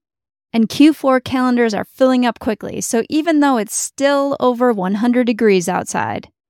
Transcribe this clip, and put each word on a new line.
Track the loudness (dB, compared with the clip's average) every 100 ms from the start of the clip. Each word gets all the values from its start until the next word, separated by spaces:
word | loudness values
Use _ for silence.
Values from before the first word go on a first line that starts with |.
| _ _ _ _ _
And | -2 0
Q | 4 4
four | 4 0 0
calendars | -2 -2 0 0 0 -2
are | -8
filling | 0 2 2 0
up | -2
quickly, | -6 -6 -8 -8
so | -4 -4 -2
even | -2 0 2
though | 2 0
it's | -2 -6
still | -8 -2 0 2 -2 0
over | 0 2 0
one | 0 -2 -2
hundred | 0 2 0
degrees | 2 2 2 0
outside, | -4 -4 -4 -4 -6 -12 _